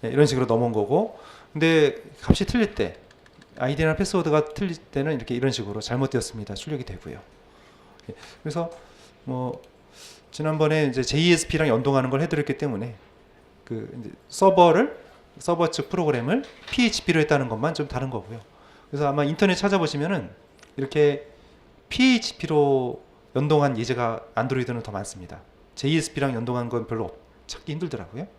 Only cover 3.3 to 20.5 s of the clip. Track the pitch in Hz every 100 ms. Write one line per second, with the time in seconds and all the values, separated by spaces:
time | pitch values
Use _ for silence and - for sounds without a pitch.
3.3 | - - - 127 143 160 156 190 190 160
4.3 | 151 151 - 196 165 - 139 139 143 117
5.3 | 120 135 120 101 104 - 120 135 131 110
6.3 | 113 104 98 - 151 127 92 - - -
7.3 | - _ _ - - - - - - -
8.3 | - 156 151 170 - - - - _ -
9.3 | 127 127 - - _ _ - - - _
10.3 | - 156 156 151 156 147 127 123 139 170
11.3 | 165 - 156 156 113 131 135 131 139 160
12.3 | 147 143 135 147 107 120 107 - _ _
13.3 | - _ _ - 113 110 123 110 - _
14.3 | - 190 190 175 165 269 - - - _
15.3 | - - 170 165 - 196 190 160 127 120
16.3 | 233 277 - - - 233 - - 160 151
17.3 | 143 127 107 139 160 147 127 131 117 95
18.3 | 113 - _ - - _ 143 147 143 143
19.3 | 156 196 180 202 196 156 143 156 190 95
20.3 | - _